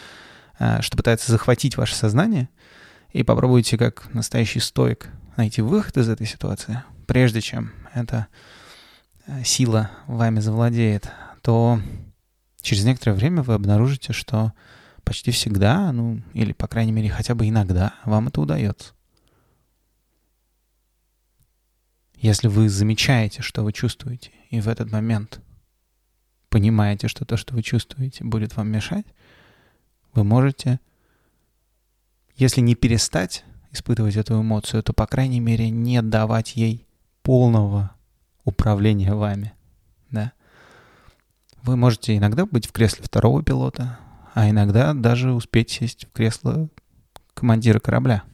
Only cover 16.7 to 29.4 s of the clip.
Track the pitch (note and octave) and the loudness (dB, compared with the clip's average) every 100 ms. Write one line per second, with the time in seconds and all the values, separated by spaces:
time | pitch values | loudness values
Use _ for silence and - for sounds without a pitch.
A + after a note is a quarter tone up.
16.7 | A2+ A2+ A2 G#2+ - - A#2 G#2+ A2 F#2+ | -2 0 0 -2 -2 -2 0 0 2 2
17.7 | F2+ G2 - G#2+ G#2+ B2 - D3 D3+ G#2 | 0 0 -4 -2 0 0 -2 -2 -2 -4
18.7 | - - _ _ _ _ _ _ _ _ | -6 -14 _ _ _ _ _ _ _ _
19.7 | _ _ _ _ _ _ _ _ _ _ | _ _ _ _ _ _ _ _ _ _
20.7 | _ _ _ _ _ _ _ _ _ _ | _ _ _ _ _ _ _ _ _ _
21.7 | _ _ _ _ _ A2 G2+ A2+ G2+ A2 | _ _ _ _ _ 0 2 2 4 2
22.7 | G2+ G#2+ A2 - B2+ G#2+ - - - G#2+ | 2 0 0 2 2 0 -6 -8 -6 -6
23.7 | - A#2+ - B2+ A#2+ - _ _ A#2 G#2 | -4 -6 -6 -12 -14 -16 _ _ -4 -4
24.7 | A2+ A2 G#2+ A2+ A2 A2 - - - _ | -4 -4 -4 -2 -2 -6 -16 -20 -20 _
25.7 | _ _ _ _ _ _ _ _ A2 G2+ | _ _ _ _ _ _ _ _ 0 2
26.7 | A2 G#2 G2+ A2+ - C3 A2+ - A#2+ - | 2 2 -2 -6 -8 -6 -6 -4 -8 -2
27.7 | A#2+ - - C3 - A#2 A2+ G#2+ - G#2+ | -4 -4 -8 -8 -8 -6 -4 -4 -4 -4
28.7 | G#2+ - G3+ - _ _ _ | -4 -4 -6 -8 _ _ _